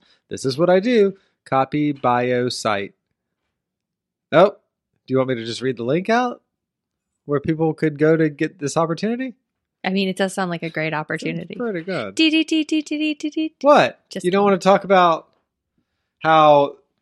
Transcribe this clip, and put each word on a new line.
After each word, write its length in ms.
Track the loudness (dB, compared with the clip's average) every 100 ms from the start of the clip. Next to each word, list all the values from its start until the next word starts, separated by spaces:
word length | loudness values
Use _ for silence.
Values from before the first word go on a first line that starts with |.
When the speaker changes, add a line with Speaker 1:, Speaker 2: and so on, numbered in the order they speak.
| _ _ -14
Speaker 1:
This 160 | -8 -4
is 120 | 0
what 100 | 2
I 100 | 2
do. 380 | 2 2 2 -2 _ _
Copy 480 | -2 0 0 0 -2
bio 580 | 0 0 0 0 0 -2
site." 440 | -4 -4 -4 -6 _ _ _ _ _ _ _ _ _ _ _ _ _ 0
Oh, 200 | 4 4 2 _ _ _ _ -4
do 80 |
you 40 | -2
want 120 | 0
me 60 | -2
to 100 | -6
just 160 | -6
read 160 | -6 -4
the 60 |
link 260 | -2 -2 0
out 320 | -2 -2 -8 _ _ _ _ _ _ _ _ -6
where 140 | -4
people 340 | -2 -2 -2
could 240 | -2 -4 0
go 180 | 2 2
to 140 | 0
get 300 | -2 -6 -6
this 180 | -6 -2
opportunity? 560 | -2 -4 -6 -6 -8 -12 _ _ _ _
Speaker 2:
I 60 | -6
mean, 180 | -2 -2
it 80 | -2
does 160 | -4
sound 160 | -4 -6
like 120 | -6
a 60 | -8
great 240 | -6 -4
opportunity. 640 | -6 -6 -8 -8 -8 -10 -10
Speaker 1:
Pretty 260 | -8 -8
good. 320 | -8 -8 -6 -2
Speaker 2:
Dee, 140 | 0
dee, 140 | 0
dee, 200 | -2 -4
dee, 180 | -2 -4
dee, 160 | -4 -6
dee, 160 | -4 -6
dee, 140 | -8
dee. 240 | -6 -8 -2
Speaker 1:
What? 380 | 4 4 4 -2 -16
Speaker 2:
Just 160 | -8 -2
Speaker 1:
You 60 |
don't 80 | 0
Speaker 2:
kidding. 20 | 2
Speaker 1:
wanna 120 | 2
talk 260 | 2 2
about 460 | 4 4 4 2 -6 _ _ _ _ _ _ _ _ _
how 560 | 2 6 6 6 4 -4 _ _